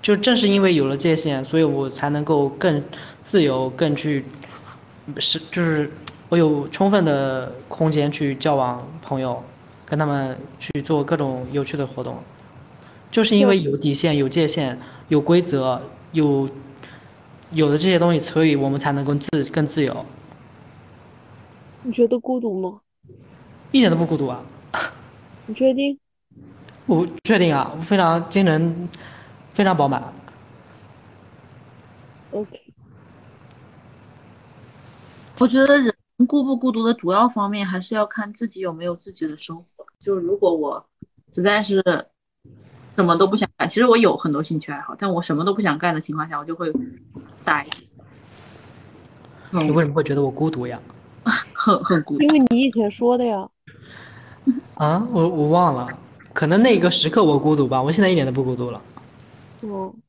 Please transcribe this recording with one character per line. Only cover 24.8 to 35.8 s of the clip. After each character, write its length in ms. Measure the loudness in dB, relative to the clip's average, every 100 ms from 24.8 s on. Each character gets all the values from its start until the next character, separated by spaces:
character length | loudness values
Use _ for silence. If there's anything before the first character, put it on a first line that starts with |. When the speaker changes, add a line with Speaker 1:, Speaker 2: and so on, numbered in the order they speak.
| -8 -12 -20 -20 -20 -20 -14
Speaker 2:
你 60 |
确 200 | 0 2
定？ 240 | 2 -2 -4 _ _ _ -20 -20 -20 -20 -12 0
Speaker 1:
我 220 | 0 0 -6
确 160 | 0 2
定 140 | 4
啊， 180 | 2 -2 -8
我 60 |
非 140 | 0 2
常 300 | 4 2 0
精 180 | 2 4
神， 440 | 2 0 -4 -10 -14 -20 -20 -20 -20 -10
非 100 | 0
常 120 | 0 2
饱 120 | 0
满。 160 | 0 -6 -18 -20 -20 -20 -20 -20 -20 -20 -20 -20 -20 -20 -20 -20 -20 -20 -20 -20 -20 -20 -20 -12
Speaker 2:
OK。 300 | -10 -10 -16 -20 _ -20 -20 -20 -20 -20 -20 -20 -20 -20 -20 -20 -20 -20 -20 -20 -20 -20 -20 -20 -20 -20 -20 -20 -20 -20 0
Speaker 3:
我 80 | 2
觉 100 | 4 6
得 140 |
人 140 | 6